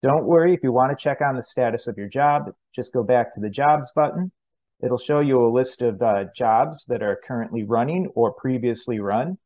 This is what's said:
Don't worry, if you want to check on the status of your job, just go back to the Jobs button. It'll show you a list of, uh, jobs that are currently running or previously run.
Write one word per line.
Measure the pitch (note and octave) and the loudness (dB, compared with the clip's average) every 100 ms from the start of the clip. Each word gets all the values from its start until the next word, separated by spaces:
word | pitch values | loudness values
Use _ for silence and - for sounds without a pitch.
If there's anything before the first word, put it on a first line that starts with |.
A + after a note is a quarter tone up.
Don't | C3+ D3+ | 2 0
worry, | A#2 E3+ E3+ | 4 4 4
if | F3+ | 2
you | C3 | 0
want | B2 C3 | 2 2
to | C#3 | 0
check | D3+ C#3 | -4 -2
on | C#3+ C3 | -2 -2
the | |
status | A2+ - B2 A#2 - | -6 -2 0 -2 -8
of | G2+ | -10
your | G2+ | -8
job, | C3+ C#3+ D3 - - _ | 0 2 2 -2 -14 _
just | - A#2+ | -12 -6
go | C3 | -4
back | A2 B2 A#2 | 2 2 2
to | - | -4
the | G#2 | -8
Jobs | G2+ D3 D3+ C3+ | 0 2 2 0
button. | - D3 - F#3 _ _ _ _ _ | 0 0 -2 -8 _ _ _ _ _
It'll | G2+ B2 | -4 -4
show | - D3 | 0 0
you | D3 C3 A#2 | 4 4 4
a | |
list | A#2+ B2+ - | 2 0 -2
of, | A#2+ G2 | -4 0
uh, | A#2 G2+ F#2+ - | 0 0 -2 -2
jobs | A#2+ A2+ D3 D#3 - | 2 2 2 -4 -6
that | A#2 | -4
are | G#2 G2 | -2 -4
currently | - B2 A2+ A2+ | -6 -8 -6 -6
running | G#2 A#2 B2+ F3 F3+ - | -2 0 0 -2 -4 0
or | A2+ | 0
previously | - C3 B2+ A#2+ A2+ - A2+ | 0 -4 -2 -2 -4 -6 -4
run. | G2+ G#2+ D3 F#3+ | -2 -2 -2 -8